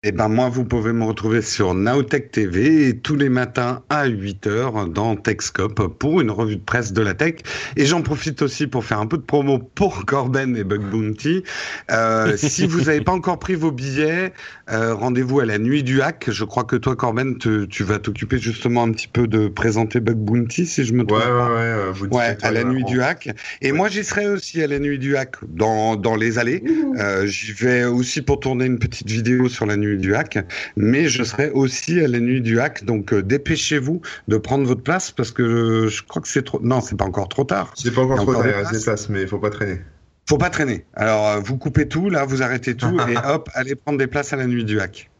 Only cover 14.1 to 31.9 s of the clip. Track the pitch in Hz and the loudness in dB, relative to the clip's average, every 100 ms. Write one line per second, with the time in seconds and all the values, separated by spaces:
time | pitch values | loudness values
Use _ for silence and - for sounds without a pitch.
14.1 | 170 185 - - - - 110 113 110 120 | 0 -4 -8 -20 -20 -6 -2 0 0 0
15.1 | 123 127 139 117 104 113 147 127 135 139 | 0 2 2 2 0 2 0 2 2 2
16.1 | 165 - 101 107 - 120 123 - 123 123 | -2 -6 -4 -2 -2 0 0 0 0 0
17.1 | 113 135 120 117 107 98 - 95 104 104 | 0 -2 -2 0 0 -2 -4 -2 0 -2
18.1 | 101 - 131 117 110 123 120 117 110 - | -6 -2 -2 -2 -2 0 2 2 0 -2
19.1 | - 120 110 107 - 117 107 110 127 113 | 0 2 4 2 0 0 2 0 0 0
20.1 | 113 107 117 117 - 175 - 127 123 120 | 0 2 0 0 -2 -2 0 2 2 4
21.1 | 107 120 123 120 117 113 113 95 95 98 | 2 4 2 2 2 0 0 -2 -4 0
22.1 | 123 117 110 120 110 123 131 127 127 131 | 2 2 0 0 2 2 0 0 2 0
23.1 | 170 143 104 - - 131 147 202 196 202 | -2 -8 -12 -12 -4 0 2 0 0 -2
24.1 | 202 208 202 - 165 151 143 143 143 135 | -2 0 -2 -4 -2 0 0 -2 -2 0
25.1 | 139 131 - - 80 110 110 110 110 113 | 0 -2 -8 -12 0 2 2 2 2 2
26.1 | 113 113 113 120 170 233 320 285 254 101 | 2 2 2 0 0 0 0 0 0 0
27.1 | 95 101 95 107 104 120 123 123 123 123 | 2 0 -2 -8 -2 2 4 2 2 0
28.1 | - 143 139 135 127 127 120 - - 101 | -2 0 0 0 0 0 0 -2 -4 -4
29.1 | 110 113 127 127 123 104 104 104 101 95 | -2 2 4 2 2 0 0 0 0 2
30.1 | 107 160 110 87 - - - 104 131 160 | 0 0 -4 -4 -8 -6 0 4 4 2
31.1 | 127 113 120 147 131 135 131 - | 0 -2 -2 0 2 2 0 0